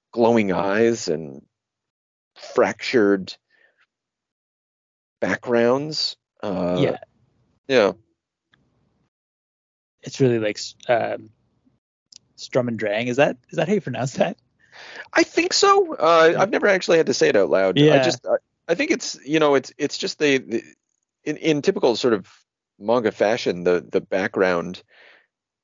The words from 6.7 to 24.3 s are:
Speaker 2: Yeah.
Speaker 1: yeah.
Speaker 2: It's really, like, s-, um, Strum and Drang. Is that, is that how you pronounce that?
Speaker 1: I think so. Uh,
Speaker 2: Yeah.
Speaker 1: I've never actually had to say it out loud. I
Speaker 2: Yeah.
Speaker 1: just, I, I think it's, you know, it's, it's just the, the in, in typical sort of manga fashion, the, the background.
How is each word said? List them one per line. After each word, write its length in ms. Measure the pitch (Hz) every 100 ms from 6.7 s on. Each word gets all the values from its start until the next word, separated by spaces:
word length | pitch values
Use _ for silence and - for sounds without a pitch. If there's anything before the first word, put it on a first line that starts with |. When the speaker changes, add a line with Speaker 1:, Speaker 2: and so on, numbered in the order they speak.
| 90
Speaker 2:
Yeah. 180 | 87 - - _ _ _ _ _ -
Speaker 1:
yeah. 240 | 131 98 - _ _ _ _ _ _ _ _ _ _ _ _ _ _ _ _ _ _ _ _
Speaker 2:
It's 180 | 139 -
really, 200 | 131 117
like, 180 | 107 104
s-, 180 | - - -
um, 400 | 117 110 110 110 _ _ _ _ _ _ _ _ - _ -
Strum 320 | - 131 120
and 100 | 110
Drang. 300 | 107 107 123
Is 100 | 120
that, 200 | 151 - _
is 80 | 165
that 100 | 160
how 60 |
you 80 | 208
pronounce 320 | - 117 139
that? 240 | 185 170 - _ _ _ - - - -
Speaker 1:
I 100 | 330
think 300 | 339 - 349
so. 420 | - 392 392 339 -
Uh, 340 | 165 165 160
Speaker 2:
Yeah. 80 | 127
Speaker 1:
I've 80 | 196
never 180 | - 214
actually 300 | 190 - 165
had 80 | 147
to 80 |
say 160 | 123 156
it 60 | 107
out 140 | 85
loud. 300 | 90 95 113
I 40 |
Speaker 2:
Yeah. 200 | 151 143
Speaker 1:
just, 220 | 127 120 92
I, 100 | 117 - _ -
I 80 | -
think 160 | 311
it's, 260 | - - - 131
you 140 | 156
know, 160 | 151 135
it's, 160 | - -
it's 200 | 143 -
just 220 | 190 -
the, 200 | 147 135
the 240 | 90 113 - _ _ _ _ _
in, 140 | - 151
in 240 | 156 147
typical 340 | 196 190 131 107
sort 180 | 127
of 140 | 104 92 _ _ _ _ -
manga 320 | 104 123 107
fashion, 520 | - 104 123 123 87
the, 220 | 87 90 57
the 140 | 95
background. 840 | - 98 98